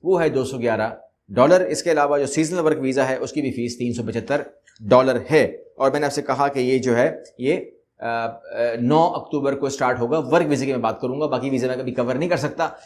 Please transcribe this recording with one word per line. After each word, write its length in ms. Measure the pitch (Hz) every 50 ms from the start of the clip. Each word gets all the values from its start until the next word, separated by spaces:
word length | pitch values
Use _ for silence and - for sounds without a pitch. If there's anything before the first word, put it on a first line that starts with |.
| -
वो 120 | 175 190
है 120 | 170 165 151
दो 140 | 127 131 123
सौ 140 | 127 139 123
ग्यारह 380 | 117 117 110 107 107 117 113 - - _ _ _ _ -
डॉलर। 320 | 98 123 131 - 277 277 277
इसके 260 | - 151 - - 175
अलावा 280 | 160 147 143 143 147 143
जो 80 | 139
सीजनल 340 | 127 - 156 160 156 180 180
वर्क 180 | 156 156 151 143
वीज़ा 260 | 135 135 127 135 131
है 120 | 131 127 -
उसकी 240 | 135 131 - 151
भी 80 | 135 127
फीस 280 | - 117 120 117 - -
तीन 140 | 123 120
सौ 100 | 110 123
पचहत्तर 420 | 110 113 113 117 110 - 139 143 139 - - _ _ _ _ -
डॉलर 400 | 113 101 123 127 131 131 123 113 92 101
है। 120 | 156 151 113 - - - - - _ -
और 140 | 135 135
मैंने 140 | 139 147 151
आपसे 160 | 143 139 147
कहा 240 | - - 127 131 143 139
कि 120 | 127 135
ये 180 | 127 123 131 127
जो 160 | 123 127 117
है 120 | 120 131 160 - - - - _ -
ये, 140 | 123 139 175 - - - - _ _ _ _ -
अ, 60 | 117
अ, 720 | 117 117 117 117 113 - - - 82 98 110 120 120 117 120
नौ 220 | 120 127 151 160 165 175
अक्टूबर 440 | - 139 - - 151 143 139 139 135
को 160 | 139 139 135
स्टार्ट 280 | 143 - 135 127 123 120
होगा। 200 | 117 120 151 160
वर्क 260 | 139 123 160 170 170
वीज़ा 200 | 147 143 123 135
की 60 | 139
मैं 80 | 131 120
बात 160 | 113 113 110 -
करूंगा, 240 | 135 123 131 147 156
बाकी 240 | 143 131 123 131 139
वीज़ा 180 | 135 120 127 127
मैं 100 | 127 127
कभी 140 | 127 123
कवर 260 | - 127 120 123 127 135
नहीं 100 | 170 170
कर 80 | 175 131
सकता, 340 | 143 147 - - 160 156 - - -